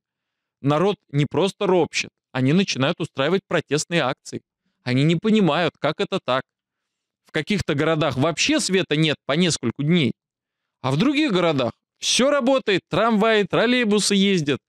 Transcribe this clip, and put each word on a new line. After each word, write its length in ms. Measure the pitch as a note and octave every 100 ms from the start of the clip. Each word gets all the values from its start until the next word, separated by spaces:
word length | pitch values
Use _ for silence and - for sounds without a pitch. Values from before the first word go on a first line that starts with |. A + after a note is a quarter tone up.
| - _ _ _ _ _
народ 360 | C3+ D3+ F#3+ G3 _
не 180 | C#3+ D3
просто 400 | C#3 F#3+ - G3+
ропщет, 420 | F#3 D#3 - - - _
они 220 | C3 C3
начинают 460 | E3+ G3 - C3+ F3+
устраивать 420 | E3 - C#3 F#3+ -
протестные 540 | F3 - D3 - E3+
акции. 400 | C3 - - A#2 - _ _ _
Они 220 | B2 B2+
не 140 | D3+ E3+
понимают, 580 | A3 G#3+ F3 D3 E3 -
как 220 | C#3+ -
это 200 | G3+ F#3+
так. 240 | - B2+ - _ _ _ _ _ _ _ _
В 60 |
каких-то 440 | D#3 D3 G3+ - C#3+
городах 420 | D#3 D#3+ D#3+ B2+
вообще 420 | D#3 D#3+ - D4+
света 360 | - F#3 E3 D3+
нет 220 | D#3+ C#3 -
по 60 |
нескольку 500 | D3+ F3+ - A#2+ -
дней, 300 | D3 F3 B2+ - _ _ _ _ _ _
а 100 | B2+
в 60 | C#3+
других 340 | C4 C#4+ D4+
городах 420 | F3+ F3 C#3+ A#2 - _ _
всё 320 | - - C4
работает, 500 | C#4+ A#3+ C4+ - F#3+ -
трамваи, 540 | D#3 A3+ A3 A3+ G#3+
троллейбусы 720 | F#3+ D#3+ A3+ B3 A3+ G#3 - G3+
ездят, 440 | G3 F#3+ C#3+ B2+